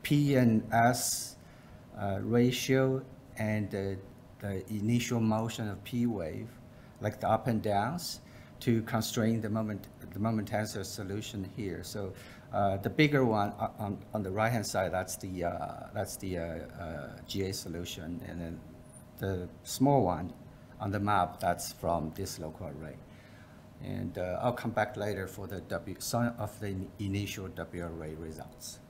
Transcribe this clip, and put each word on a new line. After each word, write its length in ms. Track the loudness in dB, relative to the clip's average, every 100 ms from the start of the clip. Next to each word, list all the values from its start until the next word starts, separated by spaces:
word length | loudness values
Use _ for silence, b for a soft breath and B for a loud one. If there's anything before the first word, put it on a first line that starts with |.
P 340 | 4 4 6
and 280 | 6 6 4 4
S, 640 | 6 6 6 0 -2 -6 -12 B B B B B -4
uh, 200 | -2 0
ratio 800 | 4 6 6 4 4 6 6 2 -4 -16 -14 -2
and 320 | 0 2 0
the, 280 | -2 -2 -4 -10 -18 -20 -10
the 240 | -6 -6 -4
initial 500 | -2 4 4 4 2
motion 480 | 4 2 0 -2 -4
of 160 | -6
P 220 | -4 0
wave, 420 | 0 0 -4 -6 -10 -14 -20 B B B
like 180 | 4 4
the 80 | 4
up 200 | 4 4
and 140 | 2
downs, 600 | 4 4 4 0 -6 -8 B B B -2
to 220 | 4 4
constrain 580 | 4 0 2 2 4 2
the 80 | 0
moment, 380 | 0 0 -4 -8 -16 -12
the 60 | 0
moment 320 | 2 2 0
tensor 340 | 0 0 -4
solution 640 | -6 -6 -6 -6 -6 -6 -6 -4
here. 260 | -4 -4
So, 300 | -6 -6 -6 -8 B B B
uh, 240 | 2 2 2
the 120 | 0
bigger 360 | 4 6 6
one, 240 | 4 4 2 -2
uh, 100 | -6 -4
on, 180 | -6 -6 -4
on 100 | -4
the 80 | -2
right-hand 340 | 2 2 2
side, 280 | 0 0 2
that's 240 | 0 -2 -8
the, 260 | -6 -2
uh, 440 | -2 -2 -6 -8 -8
that's 220 | -6 -6 -6
the, 200 | -4 -4
uh, 60 | -4 -6 -8 -10
uh, 400 | -8 -8 -10 -12 -6
G 140 | -2
A 120 | -2
solution, 680 | -2 -6 -6 -6 -8 -8 -8 -8
and 100 | -8
then 200 | -8 -8 -12 -18 -18 -20 -20 -4
the 320 | -2 -2 -6 -12
small 400 | -10 2 6 6
one 260 | 6 0 -4 -10 -18 B B -8
on 120 | -4
the 80 | 0
map, 400 | 4 4 4 2
that's 340 | 0 0 -4
from 400 | -4 0 0 -2
this 240 | -6 -8 -6
local 280 | -8 -8 -10
array. 280 | -10 -12 -14 -18 B B B B B B -12
And, 340 | -6 -4 -4 -4
uh, 220 | -2 0
I'll 120 | 0
come 180 | 0 -2
back 240 | 2 0
later 320 | 0 -2 -2 -4
for 200 | -8 -8
the 140 | -8
W, 340 | -4 -6 -6 -8
some 340 | -2 0 0 0
of 200 | -6 -6
the 80 | -6
in-, 200 | -4 -6 -6
initial 480 | -2 0 -2 -6 -8
W 360 | -8 -8 -6
array 300 | -6 -6 -8
results. 680 | -8 -10 -10 -14 -14 -14 -14